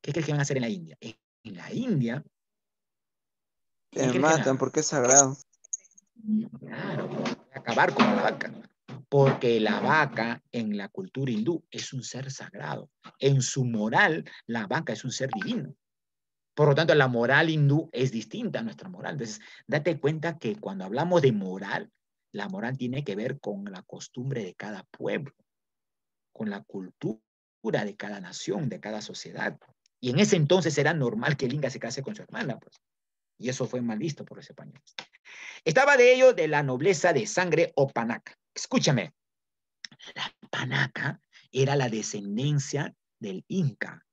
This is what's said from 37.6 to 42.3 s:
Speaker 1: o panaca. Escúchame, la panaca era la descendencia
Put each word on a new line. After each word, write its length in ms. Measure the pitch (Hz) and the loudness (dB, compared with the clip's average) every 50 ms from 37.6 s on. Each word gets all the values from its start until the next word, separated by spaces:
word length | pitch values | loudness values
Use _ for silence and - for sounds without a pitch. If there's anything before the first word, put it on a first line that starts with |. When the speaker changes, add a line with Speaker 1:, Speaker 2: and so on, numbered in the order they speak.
| 175 170 - | 2 2 4
Speaker 1:
o 120 | - 139 135 | 2 2 2
panaca. 460 | - - 117 113 117 104 _ - - _ _ _ _ | 2 -4 -2 -2 -4 -6 _ -16 -20 _ _ _ _
Escúchame, 600 | - - - - 254 - 165 143 117 92 80 _ _ _ _ _ _ _ _ _ _ _ _ _ _ _ - - _ - - - | -12 -8 0 0 2 4 4 2 2 0 -4 _ _ _ _ _ _ _ _ _ _ _ _ _ _ _ -20 -20 _ -20 -18 -12
la 200 | - - - _ _ - - | -10 -10 -12 _ _ -14 -8
panaca 720 | - - 131 127 127 135 135 131 _ - - 139 - - _ _ _ - _ _ | -6 -6 -4 -2 0 0 0 0 _ -4 -4 -4 -4 -6 _ _ _ -20 _ _
era 260 | - 127 135 131 143 | 0 2 2 2 2
la 120 | 143 131 123 | 2 0 0
descendencia 1080 | 110 110 104 - - 104 101 101 | -2 -4 -4 -6 -8 -8 -6 -4